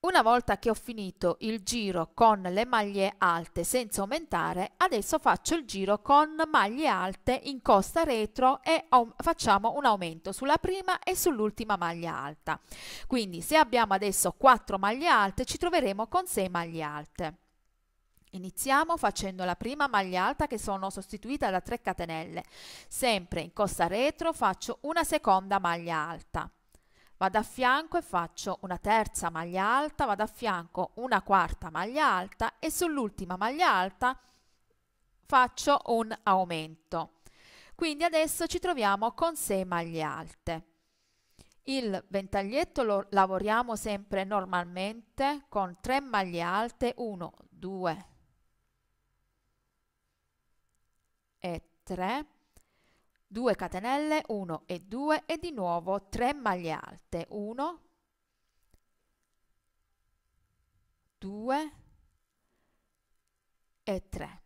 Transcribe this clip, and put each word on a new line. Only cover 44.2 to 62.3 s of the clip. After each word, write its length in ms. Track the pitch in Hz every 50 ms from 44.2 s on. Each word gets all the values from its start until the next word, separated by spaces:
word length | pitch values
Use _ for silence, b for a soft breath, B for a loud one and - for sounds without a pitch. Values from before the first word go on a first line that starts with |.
| 190
normalmente 1200 | 190 214 202 185 185 185 180 175 175 175 180 190 202 220 233 233 _ _ - 269 277 294 285 - _
con 280 | - 214 196 180 175 _
tre 200 | - - 254 277
maglie 420 | 285 262 233 208 190 185 170 170 165
alte, 500 | 170 185 202 226 240 - _ 262 240 247
uno, 380 | - 247 220 208 180 175 - - _ - _
due 580 | _ 170 160 180 190 190 180 175 156 196 185 - _ _ _ _ _ _ _ _ _ _ _ _ _ _ _ _ _ _ _ _ _ _ _ _ _ _ _ _ _ _ _ _ _ _ _ _ _ _ _ _ _ _ _ _ _ _ _ _ _ _ _ _ _ _ _ _ _ _ _ _ _ _ _ _ _ _
e 240 | - 180 170 - - _ _ _ _
tre, 420 | - 185 180 185 190 233 277 302 _ _ _ _ _ _ - _ _ _ _ _ _ _ _ _ _ _ _ _
due 300 | _ 190 220 247 247 196
catenelle, 640 | - 190 170 - 185 202 240 262 285 302 311 302 311 -
uno 380 | - 226 202 190 175 160 156 _
e 140 | _ 180 175
due 420 | 170 196 214 247 285 302 311 302 -
e 140 | _ 320 320
di 140 | 320 349 311
nuovo 560 | 233 185 175 170 170 170 185 190 202 196 _
tre 240 | - - 240 247 285
maglie 380 | 294 254 208 185 180 175 165 156
alte, 540 | - - - - - _ _ - 170 165 -
uno, 500 | - 208 202 208 226 254 277 330 349 320 _ _ _ _ _ _ _ _ _ _ _ _ _ _ _ _ _ _ _ _ _ _ _ _ _ _ _ _ _ _ _ _ _ _ _ _ _ _ _ _ _ _ _ _ _ _ _ _ _ _ _ _ _ _ _ _ _ _ _ _ _ _ _ _ _ _ _
due 560 | _ - 190 196 208 214 247 262 294 311 302 - - - _ _ _ _ _ _ _ _ _